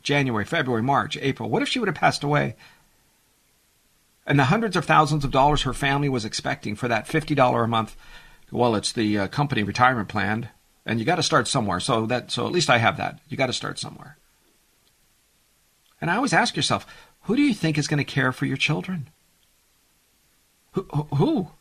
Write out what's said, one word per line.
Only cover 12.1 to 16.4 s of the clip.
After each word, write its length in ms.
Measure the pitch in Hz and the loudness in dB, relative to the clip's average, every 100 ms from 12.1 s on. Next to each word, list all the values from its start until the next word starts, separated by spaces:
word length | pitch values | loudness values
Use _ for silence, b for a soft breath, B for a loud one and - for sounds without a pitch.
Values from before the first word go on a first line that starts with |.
| 123 - | -4 -4
so 160 | - 113 | -4 -2
at 60 | |
least 180 | 175 160 | 0 2
I 80 | 120 | 4
have 180 | 113 - | 4 0
that. 200 | 101 - _ | -6 -8 _
You 80 | 139 | -4
gotta 160 | 127 | -4
start 260 | - - - | -4 -8 -8
somewhere. 380 | - - - - _ _ _ _ _ _ _ _ _ _ _ _ _ _ _ _ _ _ | -12 -14 -20 -20 _ _ _ _ _ _ _ _ _ _ _ _ _ _ _ _ _ _
And 100 | 127 | -4
I 60 | 190 | -2
always 160 | 269 | 2
ask 240 | 165 | 2